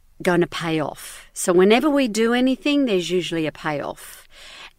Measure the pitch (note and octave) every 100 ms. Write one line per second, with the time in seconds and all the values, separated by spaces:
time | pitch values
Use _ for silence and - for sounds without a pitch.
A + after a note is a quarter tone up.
0 | _ - F3 F3 E3+ - E3 D#3+ C#3 -
1 | - - - - - F3+ G3 A#3 D4+ C#4+
2 | C4 G3+ A3+ A#3+ C4 C4 D4 C#4+ C4 F#3+
3 | E3 F3+ C#3+ E3 D#3 - D#3+ D3 - -
4 | - - - - - - -